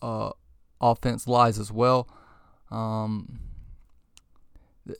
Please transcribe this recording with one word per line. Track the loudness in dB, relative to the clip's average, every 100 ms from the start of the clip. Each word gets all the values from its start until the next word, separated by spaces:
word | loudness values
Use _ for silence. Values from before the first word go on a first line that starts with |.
uh, | -8 -6 -6 -8 _ _ _ 0
offense | 2 2 0 -2 2
lies | 6 6 2
as | -4
well. | 2 4 4 0 -12 -20 -20 _ _ -12
Um, | -8 -4 -4 -4 -6 -8 -14 -14 -14 -16 -20 -20 -20 _ -20 _ _ -20 -20 _ _
th-, | -18